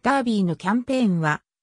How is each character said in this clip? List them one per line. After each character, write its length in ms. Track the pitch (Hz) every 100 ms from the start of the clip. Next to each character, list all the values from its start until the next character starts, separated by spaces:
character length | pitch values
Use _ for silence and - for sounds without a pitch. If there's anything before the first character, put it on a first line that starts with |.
ダ 180 | 233 277
ー 20 |
ビ 160 | 247 214
ー 40 |
の 120 | 180 156
キ 100 | 185
ャ 80 |
ン 80 | 233
ペ 200 | 247 262
ー 60 | 226 175
ン 20 |
は 220 | 156 151 _ _